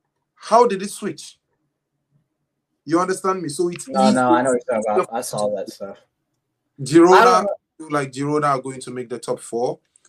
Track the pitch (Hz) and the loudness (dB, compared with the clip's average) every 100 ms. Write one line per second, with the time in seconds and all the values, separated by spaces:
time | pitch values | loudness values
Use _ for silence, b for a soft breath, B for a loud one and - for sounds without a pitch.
0 | _ _ _ _ - 220 240 190 202 - | _ _ _ _ 2 4 4 0 -8 -10
1 | 202 147 - - _ _ _ _ _ _ | -12 -12 -16 -20 _ _ _ _ _ _
2 | _ _ _ _ _ _ _ _ - 165 | _ _ _ _ _ _ _ _ -4 -2
3 | 180 185 190 190 156 - 175 170 - 135 | 0 -2 -2 -4 -6 -4 -4 -4 -6 2
4 | 131 127 127 123 131 123 - 113 107 107 | 4 4 4 2 2 -2 -2 -4 -2 -2
5 | - 117 - 110 104 101 80 - 98 98 | -2 -6 -8 -4 -4 -6 -10 -14 -16 -18
6 | _ _ _ _ _ _ _ - 139 165 | _ _ _ _ _ _ _ -12 2 6
7 | 170 185 233 185 202 - _ - 156 147 | 8 8 6 4 0 -8 _ -20 -8 -6
8 | 135 127 143 151 147 135 131 131 127 123 | -6 -6 -4 -2 0 -2 -4 -12 -14 -12
9 | 117 120 - 120 - 117 127 175 _ _ | -12 -10 -8 -8 -6 -6 -4 -6 _ _